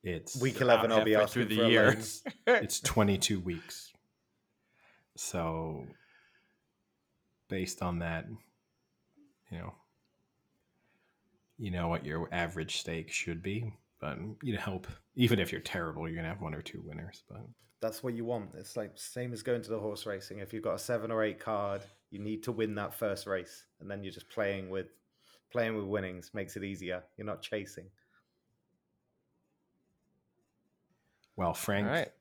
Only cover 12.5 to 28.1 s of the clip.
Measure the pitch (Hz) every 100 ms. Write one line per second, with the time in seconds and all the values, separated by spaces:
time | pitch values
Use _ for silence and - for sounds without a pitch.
12.5 | 90 80 - - 82 80 - - 82 92
13.5 | 104 117 104 _ _ 73 71 98 110 135
14.5 | 104 - 92 - - _ - 120 110 85
15.5 | - - 92 85 78 82 82 82 101 85
16.5 | 76 - - 80 110 87 - _ - 110
17.5 | 113 _ _ 113 110 131 117 117 120 98
18.5 | 80 98 - 104 - - - 123 117 120
19.5 | 120 110 110 107 104 110 98 - 101 95
20.5 | 110 110 92 - 120 110 113 107 104 -
21.5 | 107 101 98 98 - _ 98 104 110 -
22.5 | 113 113 104 101 - 107 95 - 95 90
23.5 | - - _ 95 101 95 87 - - 101
24.5 | 98 92 95 92 _ _ _ _ - _
25.5 | 120 113 110 98 104 95 90 - 107 95
26.5 | - 98 98 90 90 90 - 104 - -
27.5 | 107 98 - 85 _ _